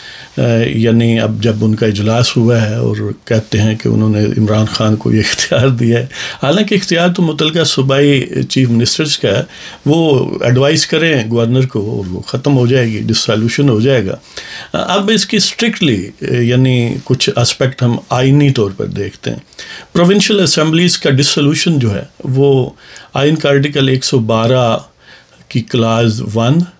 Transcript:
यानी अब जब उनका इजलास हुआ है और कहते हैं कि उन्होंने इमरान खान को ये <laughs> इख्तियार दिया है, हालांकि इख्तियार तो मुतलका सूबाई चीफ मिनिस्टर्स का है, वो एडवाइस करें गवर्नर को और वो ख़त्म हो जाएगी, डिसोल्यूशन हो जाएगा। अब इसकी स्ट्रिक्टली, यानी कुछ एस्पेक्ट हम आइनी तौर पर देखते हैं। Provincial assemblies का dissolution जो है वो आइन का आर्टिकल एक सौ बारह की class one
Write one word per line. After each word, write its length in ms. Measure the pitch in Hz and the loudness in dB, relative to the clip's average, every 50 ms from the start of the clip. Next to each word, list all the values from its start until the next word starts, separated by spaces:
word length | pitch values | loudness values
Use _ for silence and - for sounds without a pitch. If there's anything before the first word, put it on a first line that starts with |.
| - - - - - - - - 123 120 117 113 113 - - | -20 -20 -20 -20 -20 -10 -4 -2 0 0 2 0 0 0 0
यानी 420 | 113 113 117 113 117 117 117 117 113 | 0 2 2 4 4 4 2 2 2
अब 240 | 113 110 110 107 | 0 -2 -2 -2
जब 220 | 104 117 107 107 113 | -2 -2 0 0 0
उनका 240 | 110 107 107 117 110 | 0 0 2 0 0
इजलास 460 | 104 98 101 110 110 120 123 - - 127 | 0 0 0 0 0 0 0 0 0 2
हुआ 200 | 113 113 120 117 | 2 2 2 2
है 240 | 113 107 107 117 | 2 0 -2 -2
और 340 | 123 117 107 107 107 104 - - - - | -2 -2 -2 -2 -4 -6 -8 -8 -4 -2
कहते 300 | 117 110 107 - - 107 | 0 0 0 0 -2 0
हैं 200 | 104 110 110 110 | 0 0 0 0
कि 120 | - 117 | -2 0
उन्होंने 360 | 113 107 107 107 107 104 104 | 0 2 2 2 2 2 0
इमरान 400 | 107 - - 110 104 104 107 110 | 0 0 0 0 2 2 2 0
खान 300 | 110 - - 113 107 107 | 0 -2 0 0 0 0
को 160 | 107 - 120 | 0 0 0
ये 80 | 113 110 | 0 0
<laughs> 0 | |
इख्तियार 500 | 107 - - - - - 165 - 120 135 | 0 0 -2 -4 -4 -2 0 2 2 2
दिया 300 | 127 117 120 117 117 120 | 0 0 0 0 0 0
है, 100 | 120 131 - - - - - - | -2 -4 -8 -12 -12 -12 -10 -6
हालांकि 340 | - 131 160 208 214 202 214 | -2 0 0 0 0 0 0
इख्तियार 340 | 190 - - 180 165 170 180 | -2 -2 0 0 0 2 0
तो 140 | 175 190 180 | 2 0 0
मुतलका 400 | 160 151 147 156 156 156 170 160 | 0 0 -2 -2 -2 0 0 0
सूबाई 640 | - - - 135 135 135 139 143 143 143 131 - - - 135 131 131 | 0 0 0 0 2 2 4 4 4 4 2 0 -2 -4 -4 -4 -2
चीफ 180 | - 135 131 120 | 0 0 2 2
मिनिस्टर्स 480 | 117 113 120 - - - 160 147 - - | 2 2 0 0 0 -2 -2 -4 -2 -2
का 120 | - 113 | 0 0
है, 180 | 98 - 170 - - - - - - - - 143 | 0 0 -2 -6 -10 -18 -18 -18 -14 -6 -2 0
वो 440 | 147 165 165 156 139 127 - - - - - | 2 2 2 2 2 2 0 -2 -4 -2 0
एडवाइस 420 | 120 123 127 135 147 160 156 - | 0 2 2 2 2 2 0 0
करें 460 | - - 156 160 165 156 131 110 110 | 0 0 0 0 0 0 0 -2 0
गवर्नर 340 | 117 117 117 113 123 131 131 | 0 0 0 2 2 0 0
को 140 | 127 - 113 | 0 -2 -4
और 260 | 101 107 120 110 98 | -4 -4 -6 -6 -6
वो 140 | 92 90 92 | -6 -8 -10
ख़त्म 320 | 95 - - 127 131 143 | -8 -6 -6 -4 0 0
हो 160 | 143 131 123 117 | 2 2 2 2
जाएगी, 320 | 127 127 123 117 110 104 | 2 2 2 0 -2 -4
डिसोल्यूशन 680 | 110 113 110 - - - 110 107 110 117 - - 143 143 | -2 -2 -2 -2 0 0 0 0 0 0 0 2 2 2
हो 120 | 117 107 | 2 2
जाएगा। 380 | 113 135 139 123 98 95 - - - - - - - - - - - - - | 2 2 2 2 0 -2 -4 -8 -12 -16 -18 -18 -16 -16 -16 -16 -14 -8 -8
अब 340 | - - - 180 208 202 202 | -6 -4 -2 -2 -2 0 0
इसकी 300 | 220 208 208 - - 214 | 0 0 0 0 -2 -2
स्ट्रिक्टली, 720 | - - - - 226 233 - - 185 147 113 95 85 - - - - - 123 123 120 117 | -2 -2 -4 -2 -2 -2 -2 0 0 0 0 -2 -4 -6 -10 -10 -6 -4 -2 0 0 2
यानी 460 | 123 127 131 131 127 123 120 117 - 135 - | 2 2 2 2 2 2 0 -2 -4 -6 -4
कुछ 240 | - 127 - - - | -4 -4 -2 -2 -2
एस्पेक्ट 540 | - - 120 - - - 139 127 127 - 131 | 0 0 0 -2 -2 -2 -2 -4 -2 -2 -2
हम 160 | 117 117 113 - - | 0 0 -2 -4 -4
आइनी 400 | 127 123 131 135 139 147 147 143 | -2 0 2 2 4 4 4 2
तौर 200 | 131 120 107 101 | 2 2 0 -2
पर 140 | 95 - 110 | -4 -6 -8
देखते 460 | - 90 95 101 - - - - - | -6 -6 -6 -8 -8 -10 -10 -8 -8
हैं। 120 | - 120 - _ - - - - - - - - - | -8 -8 -10 _ -20 -20 -20 -18 -18 -20 -14 -6 0
Provincial 460 | 170 175 175 196 208 202 - 220 202 | 2 4 4 4 4 2 2 2 2
assemblies 580 | 185 151 - 170 156 160 156 165 175 175 - - | 2 2 2 0 0 2 2 2 2 2 0 0
का 120 | - 156 | 0 0
dissolution 680 | 135 127 143 - - 165 147 143 156 160 - 180 165 143 | 2 2 2 0 0 0 2 2 0 0 0 0 0 2
जो 120 | 120 110 | 0 0
है 180 | 98 95 - - _ - - | -2 -2 -6 -10 _ -12 -8
वो 520 | 139 127 135 139 139 139 131 123 - - - - - - - - - - | -4 0 2 4 4 4 2 2 -2 -6 -14 -20 -20 -20 -20 -14 -8 -4
आइन 200 | 131 139 147 160 | 0 0 2 2
का 140 | 156 156 147 | 2 2 2
आर्टिकल 400 | 139 139 139 151 143 147 135 135 | 2 2 2 0 0 0 0 2
एक 140 | 131 131 - | 0 0 0
सौ 160 | - - 131 | 0 0 0
बारह 680 | 110 107 113 110 113 117 127 127 123 117 113 - - - _ _ _ - - - - _ _ - - - | 2 2 0 2 2 2 2 2 2 2 0 -2 -6 -10 _ _ _ -20 -20 -20 -20 _ _ -20 -12 -6
की 100 | - 123 | -4 -4
class 580 | 113 - - 123 113 113 113 113 120 117 107 117 | -4 -2 0 0 0 2 2 2 2 0 0 -2
one 440 | 123 113 101 113 113 123 143 170 180 175 - | -4 -4 -2 0 2 2 2 2 0 -2 -6